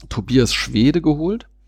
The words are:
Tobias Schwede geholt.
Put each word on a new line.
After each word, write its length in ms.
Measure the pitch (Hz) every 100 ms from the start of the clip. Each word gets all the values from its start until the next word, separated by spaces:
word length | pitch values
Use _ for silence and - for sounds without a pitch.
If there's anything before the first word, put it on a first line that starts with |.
| -
Tobias 440 | - 104 127 117
Schwede 480 | - - 117 127 170
geholt. 460 | 151 151 170 226 - _